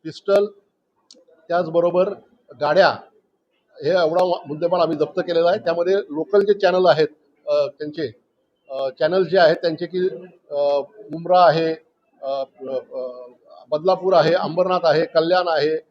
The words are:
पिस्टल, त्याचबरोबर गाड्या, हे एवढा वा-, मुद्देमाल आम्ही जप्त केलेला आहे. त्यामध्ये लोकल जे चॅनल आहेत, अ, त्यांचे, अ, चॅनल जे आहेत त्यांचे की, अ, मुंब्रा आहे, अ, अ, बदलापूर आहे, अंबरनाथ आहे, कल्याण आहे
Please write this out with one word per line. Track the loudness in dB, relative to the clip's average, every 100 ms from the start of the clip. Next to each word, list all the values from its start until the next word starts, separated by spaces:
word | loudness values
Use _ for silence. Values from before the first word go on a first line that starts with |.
पिस्टल, | -18 -12 0 0 0 -8 _ _ _ _ _ -20 _ _ -4
त्याचबरोबर | -4 0 0 0 0 -2 -4 _ _ _ -6
गाड्या, | 0 4 2 0 -14 _ _ _ _ _ _ -8
हे | -2
एवढा | 0 0 0
वा-, | 0 -2 -6
मुद्देमाल | -6 -2 0
आम्ही | 0 0
जप्त | -2 -2
केलेला | -2 0 2
आहे. | 0
त्यामध्ये | -2 -2 0
लोकल | -2 -2 -10 0 2
जे | 4 4
चॅनल | 2 4
आहेत, | 4 4 0 _ _ _ -4
अ, | -2 -2
त्यांचे, | _ -12 -8 -10 -10 _ _ _ _ _
अ, | -8 -8 -2
चॅनल | 0 0
जे | 2 4
आहेत | 4
त्यांचे | 2 -4 -6
की, | -6 -4 -4 -6 -18 _ _
अ, | -2 0 -2 -4 -16 -14
मुंब्रा | -12 0 4
आहे, | 6 4 -2 -6 _ _ _ _
अ, | -8 -8 -8 _ -10
अ, | -10 -8 -12 -12 -14 -20 _ _ -20 _
बदलापूर | -4 -2 0 2
आहे, | 2 4
अंबरनाथ | 0 -2 -2 0 0
आहे, | 2 0
कल्याण | 0 0 2 0 0
आहे | -2 -2 -4 _